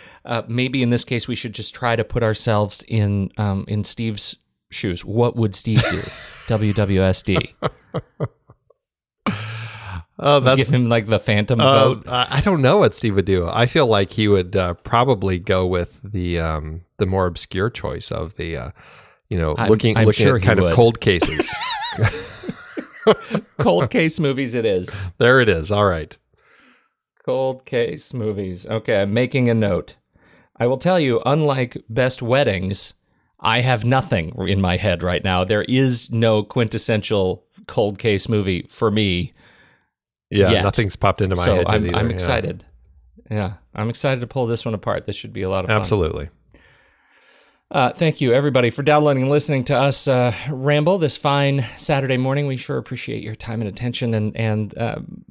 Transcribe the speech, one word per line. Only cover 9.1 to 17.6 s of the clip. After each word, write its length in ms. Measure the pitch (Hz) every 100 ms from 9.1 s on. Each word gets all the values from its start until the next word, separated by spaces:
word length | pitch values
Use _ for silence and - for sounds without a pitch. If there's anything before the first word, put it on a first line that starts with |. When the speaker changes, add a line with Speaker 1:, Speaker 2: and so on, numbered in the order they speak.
| _ - 104 110 113 113 - 92 90 - -
Speaker 2:
Oh, 220 | 147 143
that's 300 | 127 135 123
Speaker 1:
Give 40 |
him, 140 | 131 117
like, 200 | 117 104
the 120 | 104
phantom 400 | - 104 104 120
Speaker 2:
uh, 340 | 135 135 131
Speaker 1:
vote. 140 | 117 -
Speaker 2:
I, 200 | 123 123
I 100 | 135
don't 200 | 202 175
know 160 | 127 202
what 160 | -
Steve 220 | - 117 98
would 100 | 92
do. 240 | 92 85
I 160 | - 120
feel 200 | 160 123
like 280 | 101 98
he 160 | - 107
would, 260 | 98 90 98
uh, 200 | 90 85
probably 640 | - 117 131 107 95 90
go 280 | 92 92 92
with 320 | 92 87 - 98
the, 340 | 101 87 85
um, 460 | 80 78 78 82 - -
the 60 | 95
more 220 | 95 90
obscure 420 | 82 - 92